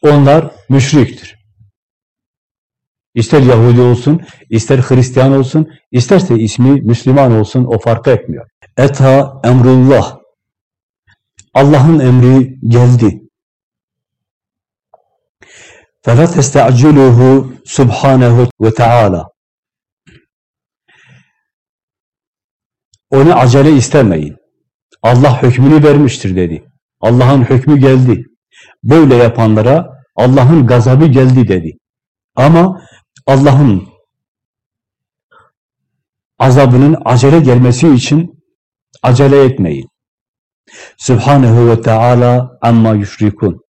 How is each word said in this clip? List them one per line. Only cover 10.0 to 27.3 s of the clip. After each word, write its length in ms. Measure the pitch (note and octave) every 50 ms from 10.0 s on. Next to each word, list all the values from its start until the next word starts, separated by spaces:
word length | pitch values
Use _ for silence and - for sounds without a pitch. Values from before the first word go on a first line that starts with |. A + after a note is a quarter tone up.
| F#2 - - - _ _ _ _ _ _ _ _ _ _ _ _ _ _ _ _ _ _ _ _ _ _ _ _ - _ _
Allah'ın 460 | C3 C#3 C#3+ D#3 C#3+ B2+ D#3+ E3 D3+
emri 600 | C3 B2+ B2 B2+ B2 B2 C3 C3+ B2+ - - - - A2+
geldi. 540 | A#2 A#2+ B2 B2 B2 A#2+ A2+ G2+ - - _ _ _ _ _ _ _ _ _ _ _ _ _ _ _ _ _ _ _ _ _ _ _ _ _ _ _ _ _ _ _ _ _ _ _ _ _ _ _ _ _ _ _ _ - _ - - - - - _ _ _ _ _ _
فَلَا 200 | - A#2+ B2+ E3+
تَسْتَعْجِلُهُ 960 | E3+ - - C3 B2+ - C3+ B2 A#2+ B2+ A#2+ C3 D#3 D3+ C#3+ C3+ C3 A#2+ A#2 B2+ C3 C3+ C3+ C3 - - - _
سُبْحَانَهُ 840 | - - - C3+ A#2+ G#2 - - C#3 C3+ B2+ B2+ A#2+ A#2+ B2 B2 A#2 - _
وَتَعَالَى. 680 | G#2+ A2 A2 - A#2+ A2+ A#2+ A#2+ A2 G2+ F2+ E2+ - - _ _ _ _ _ _ _ _ _ _ _ _ _ _ _ _ _ _ _ _ _ _ _ _ _ _ _ _ _ _ _ _ _ _ _ _ _ _ _ _ A5 _ _ _ _ _ _ _ _ _ _ _ _ _ _ _ _ _ _ _ _ _ _ _ _ _ _ _ _ _ _ _ _ _ _ _
Onu 240 | C#3+ C3+ C#3 E3 D#3+
acele 380 | A#2+ B2+ B2+ A#2 C#3 C#3 D#3
istemeyin. 680 | D#3 C3+ A#2+ - - D3+ B2+ G#2 F2 D#2+ D2+ D2 - _ _ _ _ _ _ _ _ _ _ _ _ _
Allah 420 | - A2+ B2 B2 C3+ C#3+ B2 - -
hükmünü 400 | B2+ B2 B2 C3 C#3 D3+ D#3 C#3+
vermiştir 520 | D3+ C#3+ C#3+ D3 B2 - - - G2 F2+
dedi. 360 | F#2 F2+ E2+ E2 D#2 - _ _ _ _ _ _ _
Allah'ın 440 | - A2 A#2+ B2 B2+ B2+